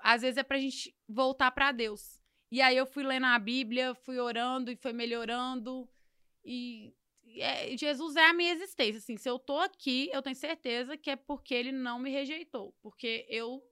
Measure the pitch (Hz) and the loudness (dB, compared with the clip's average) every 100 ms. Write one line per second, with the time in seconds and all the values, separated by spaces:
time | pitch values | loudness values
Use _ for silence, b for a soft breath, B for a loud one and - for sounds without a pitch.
0 | - 233 254 247 269 277 269 262 - - | 4 6 4 0 0 0 -2 -4 -10 -14
1 | - 220 262 269 269 277 269 247 226 208 | -8 0 2 4 2 4 2 2 -2 -6
2 | - - _ _ - 233 262 254 262 269 | -14 -20 _ _ -4 4 6 6 2 -2
3 | 269 262 262 240 202 247 233 240 254 247 | 0 2 4 4 4 -2 0 0 -2 -4
4 | - 254 240 233 247 262 247 247 269 233 | -6 -4 -2 -2 -2 -2 -4 -6 -6 -4
5 | 233 233 226 240 254 254 233 262 240 _ | -4 -4 -4 -4 -4 -6 -6 -8 -10 _
6 | _ _ _ _ - 247 247 226 214 - | _ _ _ _ -12 -8 -8 -12 -16 -20
7 | _ _ 233 233 240 - - 254 294 269 | _ _ _ -6 -2 -2 -4 -2 -2 -2
8 | 320 294 320 339 349 330 370 - 233 214 | 0 6 6 8 2 0 -4 0 0 0
9 | - 220 262 247 - 285 381 381 - 254 | -6 -8 -4 -4 -2 0 0 -2 -2 0
10 | 277 269 269 262 302 320 254 240 247 302 | 0 -4 -6 -6 -6 -6 -4 -4 -4 -8
11 | - 277 - 285 - 240 247 269 247 240 | -6 -6 -6 -8 -2 -2 -2 -4 -4 -4
12 | 262 269 277 311 349 247 196 - 214 - | -4 -4 -4 -6 -8 -10 -10 -16 -20 -8
13 | 233 226 - 220 233 262 - | -4 -4 -4 -6 -4 -8 -12